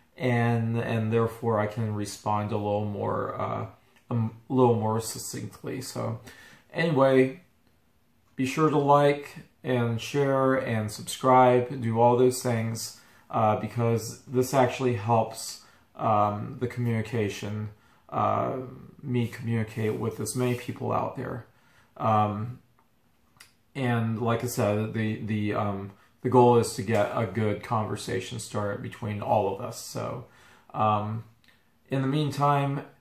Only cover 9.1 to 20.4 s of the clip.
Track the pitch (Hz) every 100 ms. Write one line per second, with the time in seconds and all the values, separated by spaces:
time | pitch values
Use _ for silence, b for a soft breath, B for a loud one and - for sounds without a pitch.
9.1 | 143 - - - _ 135 123 117 113 -
10.1 | 143 139 135 131 131 - 113 104 - -
11.1 | - 131 127 127 123 123 135 113 113 120
12.1 | 120 127 123 123 113 113 113 - - b
13.1 | b b 117 107 107 110 120 117 113 -
14.1 | - - 127 127 135 123 - 127 110 110
15.1 | 117 110 - - - b b b - 113
16.1 | 107 104 104 113 - 117 123 120 113 107
17.1 | 117 101 - 104 107 107 - b b b
18.1 | 110 104 107 123 131 127 127 - - 143
19.1 | 123 113 - 117 117 107 110 110 - 110
20.1 | - 104 127